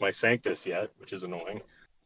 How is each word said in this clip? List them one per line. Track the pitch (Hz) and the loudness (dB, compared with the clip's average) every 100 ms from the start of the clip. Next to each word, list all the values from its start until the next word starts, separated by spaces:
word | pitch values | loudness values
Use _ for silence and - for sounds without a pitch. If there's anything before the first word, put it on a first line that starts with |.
my | 101 | 0
Sanctus | - 117 120 107 90 92 | 4 4 4 2 -2 -2
yet, | 87 107 - | -2 -2 -6
which | - | -10
is | 95 | -8
annoying. | 90 87 85 104 - - - _ | -6 -6 -6 -8 -10 -20 -20 _